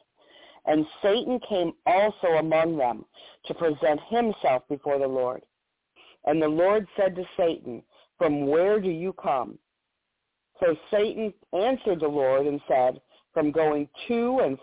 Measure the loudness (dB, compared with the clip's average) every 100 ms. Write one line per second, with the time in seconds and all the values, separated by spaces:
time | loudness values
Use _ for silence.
0 | _ _ _ -20 -20 -12 0 0 0 -2
1 | 0 0 0 -6 -4 -2 -2 -4 0 2
2 | 2 0 0 2 2 0 0 0 -2 -2
3 | -10 _ -20 -20 -12 -2 -2 0 0 0
4 | -2 0 0 0 0 0 -2 -6 -2 0
5 | 0 0 -2 -4 -12 _ _ _ _ _
6 | -20 _ -2 0 0 2 2 2 -2 -2
7 | -2 -2 -10 -2 -2 -2 -8 -14 -16 _
8 | _ _ 0 0 2 2 2 2 0 -4
9 | -6 -6 -4 -2 -4 -10 _ _ _ _
10 | _ _ _ _ _ _ 0 0 -2 -2
11 | 0 -2 -6 -8 _ -2 -2 -2 -2 -2
12 | 0 0 2 2 0 -4 0 2 2 0
13 | _ _ _ -2 0 2 0 0 -4 -10
14 | -4 -2 0 0 0 -2